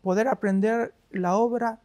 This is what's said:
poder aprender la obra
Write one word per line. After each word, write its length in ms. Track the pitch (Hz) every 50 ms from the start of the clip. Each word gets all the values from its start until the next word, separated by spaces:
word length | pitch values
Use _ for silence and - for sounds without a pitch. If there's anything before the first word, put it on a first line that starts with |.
poder 260 | - 185 180 202 226 262
aprender 640 | 226 - - 202 190 196 202 214 226 233 233 - - _ _ _
la 260 | - 196 180 175 185
obra 440 | 208 233 240 233 240 233 233 226 - _